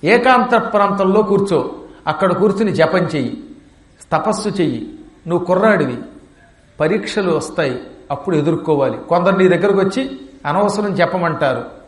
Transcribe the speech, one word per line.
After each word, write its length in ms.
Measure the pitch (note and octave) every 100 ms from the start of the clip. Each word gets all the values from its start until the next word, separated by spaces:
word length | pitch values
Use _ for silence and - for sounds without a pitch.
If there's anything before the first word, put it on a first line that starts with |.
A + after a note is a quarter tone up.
ఏకాంత 680 | - A#3 B3 B3 A3 A#3 -
ప్రాంతంలో 480 | G#3+ G3+ G3 F#3+ G3+
కూర్చో, 500 | G3+ G3+ G3 D#3+ A#2 - - - -
అక్కడ 260 | D3+ F#3+
కూర్చుని 380 | E3+ G3+ G3 A3
జపం 280 | D3 D#3 F#3
చెయ్యి, 440 | F3 D3+ A#2+ - - - - _ _ _ -
తపస్సు 380 | D#3+ F3+ G#3 G#3+
చెయ్యి. 400 | G3 D#3+ A#2 - - - - -
నువ్వు 180 | F3 F3+
కుర్రాడివి, 520 | F#3 G#3+ G3+ C#3 A#2+ - - - _ _ _ _ -
పరీక్షలు 520 | D3+ G#3+ G3+ - F#3
వస్తాయి, 480 | D#3 - - D3 B2 - - -
అప్పుడు 240 | C#3 - D#3+
ఎదుర్కోవాలి. 600 | D3 D#3+ - D3 C3 A2+ -
కొందరు 260 | E3+ F3 F#3
నీ 120 | F#3
దగ్గరకు 320 | E3+ G3+ G3
వచ్చి 400 | F#3+ B3+ C4+ - - - D3
అనవసరం 480 | E3+ G#3 G3+ G#3
చెప్పమంటారు 680 | F3+ F3 F#3 E3+ D#3 C#3+ A#2+ A#2 -